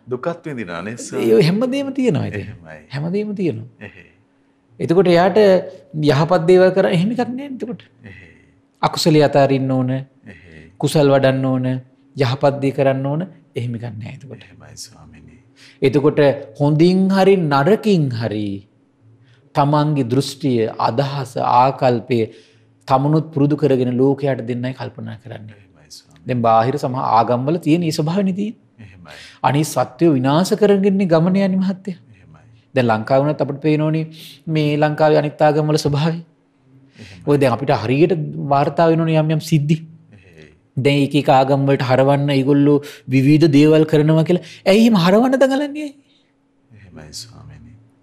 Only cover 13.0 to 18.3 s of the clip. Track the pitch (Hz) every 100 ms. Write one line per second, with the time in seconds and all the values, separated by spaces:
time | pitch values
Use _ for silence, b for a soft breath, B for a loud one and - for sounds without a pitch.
13 | 139 151 185 B B 135 123 117 117 110
14 | - 135 139 107 - - 76 76 - -
15 | 78 - - - _ b b b 139 139
16 | 147 151 143 - - - 147 151 175 185
17 | 190 190 190 196 156 139 147 214 220 185
18 | 139 113 113